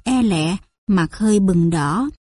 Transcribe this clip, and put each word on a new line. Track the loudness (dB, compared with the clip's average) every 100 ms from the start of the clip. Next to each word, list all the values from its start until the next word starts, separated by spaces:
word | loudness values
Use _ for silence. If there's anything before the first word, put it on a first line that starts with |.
e | -2 0
lệ, | 0 0 -2 -6 -10 _ -2
mặt | 0 0 -2
hơi | 0 2
bừng | 2 2 2
đỏ. | 0 -2 -2 -4 -8